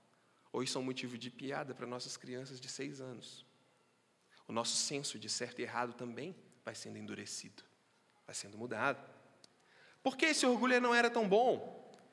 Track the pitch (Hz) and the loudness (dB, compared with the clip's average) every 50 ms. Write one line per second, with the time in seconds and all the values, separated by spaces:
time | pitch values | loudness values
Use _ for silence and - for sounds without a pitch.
0 | _ _ _ _ _ _ _ _ _ _ - 123 127 127 131 135 131 131 131 127 | _ _ _ _ _ _ _ _ _ _ -2 -2 0 0 0 0 -2 -2 -2 -4
1 | 131 123 123 117 117 127 - - 131 131 139 147 151 135 123 - 123 120 123 123 | -4 -6 -6 -8 -8 -10 -10 -8 -6 -6 -4 -4 -4 -6 -6 -8 -6 -6 -6 -6
2 | 123 123 - - - 131 127 127 131 131 143 123 131 131 - - 135 143 147 135 | -6 -8 -8 -10 -10 -8 -8 -8 -8 -8 -10 -12 -10 -10 -8 -6 -6 -8 -8 -8
3 | 131 131 123 113 - - - - - _ _ _ _ _ _ _ _ _ _ _ | -10 -10 -12 -12 -14 -16 -16 -18 -20 _ _ _ _ _ _ _ _ _ _ _
4 | _ _ _ _ _ _ _ - - - 113 113 117 - - - - - 156 139 | _ _ _ _ _ _ _ -20 -14 -6 -4 -2 0 0 0 0 0 0 -2 -2
5 | 143 - - 113 107 107 - - 120 120 - - 120 113 110 117 123 120 117 - | -4 -4 -6 -6 -6 -4 -4 -2 -4 -4 -4 -6 -6 -4 -2 -2 -2 -2 -4 -6
6 | 127 120 117 120 135 175 190 - - - - _ _ 113 113 - - - 107 107 | -8 -8 -8 -8 -8 -8 -10 -12 -18 -20 -20 _ _ -10 -10 -8 -10 -10 -10 -10
7 | 107 104 104 101 101 104 - - - - - - - - _ _ _ _ _ _ | -8 -8 -8 -8 -8 -8 -10 -10 -10 -12 -16 -20 -20 -20 _ _ _ _ _ _
8 | _ _ _ _ _ - - - - 101 104 104 113 123 117 107 117 139 131 - | _ _ _ _ _ -12 -10 -10 -10 -10 -10 -10 -8 -6 -2 2 2 2 2 0
9 | - - - - - - - _ - - _ _ _ _ - - - - - _ | -4 -14 -20 -20 -20 -20 -20 _ -20 -20 _ _ _ _ -20 -20 -20 -20 -14 _
10 | - 262 254 262 - 320 294 294 - 254 247 220 247 254 254 247 247 240 240 240 | 0 0 2 4 4 4 6 6 6 6 6 6 6 6 6 6 6 6 6 6
11 | 240 233 233 240 220 190 185 214 247 254 180 107 - - - - - - - - | 6 6 6 4 4 6 6 8 8 6 4 2 0 -6 -12 -14 -16 -18 -20 -20
12 | - - | -20 -20